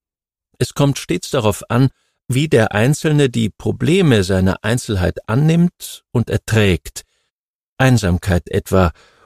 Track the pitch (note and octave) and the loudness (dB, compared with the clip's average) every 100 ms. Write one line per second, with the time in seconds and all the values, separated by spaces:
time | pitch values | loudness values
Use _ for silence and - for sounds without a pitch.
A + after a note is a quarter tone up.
0 | _ _ _ _ _ _ B2+ - C#3+ C3 | _ _ _ _ _ _ -8 0 0 -2
1 | - E3+ - C#3+ G#2+ G2 - A#2 C3+ - | -4 -6 -4 -2 -2 -2 -4 0 0 0
2 | _ _ - B2 D#3+ B2 A2 G#2 A#2+ D3+ | _ _ -6 -2 2 2 2 0 0 0
3 | D#3+ D3 C#3 A#2+ A2 - G#2+ G2+ B2+ F#3 | 0 2 2 0 -4 -4 -6 -2 0 2
4 | E3 A2 F#2 F#2+ F#2 - G#2+ B2 - G2 | 4 2 2 2 0 0 -2 -4 -2 -2
5 | F2+ - - A#2 D#3 E3 F3 - - - | -2 -4 -4 0 2 2 2 -2 -14 -18
6 | _ A#2+ A2+ A2 - A2+ G#2 F2 - - | _ -4 -2 -4 -2 0 2 0 -4 -18
7 | - _ _ _ _ _ _ - C3 A#2+ | -20 _ _ _ _ _ _ -2 2 2
8 | F#2 F2 - F2 - - - F#2+ F2 - | 2 -2 0 -2 -2 -6 -2 0 0 -2
9 | _ _ | _ _